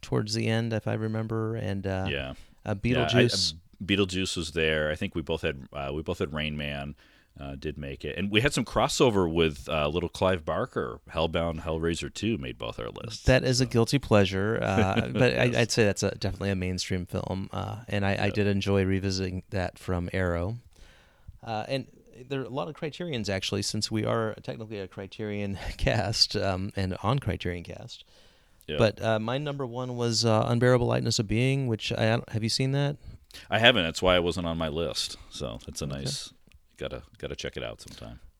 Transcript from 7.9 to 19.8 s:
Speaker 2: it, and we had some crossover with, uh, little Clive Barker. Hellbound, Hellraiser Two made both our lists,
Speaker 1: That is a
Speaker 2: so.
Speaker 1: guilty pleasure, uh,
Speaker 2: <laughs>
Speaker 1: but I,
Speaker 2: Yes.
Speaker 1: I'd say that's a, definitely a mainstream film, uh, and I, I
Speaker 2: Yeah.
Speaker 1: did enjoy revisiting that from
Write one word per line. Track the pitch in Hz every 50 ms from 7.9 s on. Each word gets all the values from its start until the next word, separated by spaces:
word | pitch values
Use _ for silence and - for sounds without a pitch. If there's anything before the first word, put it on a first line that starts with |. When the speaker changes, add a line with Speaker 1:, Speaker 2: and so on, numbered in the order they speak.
| 69 - -
Speaker 2:
it, | 76 - -
and | 95 104
we | 101 107
had | 120 147
some | - 156 120
crossover | - - 110 113 143 - - 156 127 107 98 92 82
with, | 80 85 82 80 71 65 -
uh, | - 80 78 76 76
little | 73 87 87 85
Clive | _ - 101 92 95 90 80
Barker. | 80 78 90 120 - - - 78 60 58 - _ -
Hellbound, | - 82 80 82 78 87 82 85 80 78
Hellraiser | 76 80 80 82 80 85 85 - - -
Two | - - - 110 117
made | 82 69 64 58 -
both | 57 58 - -
our | 58 55
lists, | 50 50 - 117 110 - -
Speaker 1:
That | - 127 131
is | 127 127 127 120
a | 131
Speaker 2:
so. | 113
Speaker 1:
guilty | - 120 117 - - 139
pleasure, | - - 113 104 101 92 98 95 98 107 110 -
uh, | 110 107 98 95 - 95 101 113 117 123
Speaker 2:
<laughs> | 127
Speaker 1:
but | 107 127 123 123 120
I, | 120
Speaker 2:
Yes. | 123 117
Speaker 1:
I'd | 120 120 110
say | - - 113
that's | 101 95 -
a, | - 98 -
definitely | - - 98 92 - 98 101
a | 98
mainstream | 92 92 92 92 90 - - 95 90 87
film, | - - 95 - - 95 95 98 101
uh, | - 95 95 101 107 107 - -
and | - 104 98
I, | 98
I | 98 - 98
Speaker 2:
Yeah. | 104
Speaker 1:
did | - 107 101 101
enjoy | 101 98 95 98 98 98 95
revisiting | 92 95 95 92 98 95 95 95 92 90 92 - _
that | - 98 90 87 -
from | -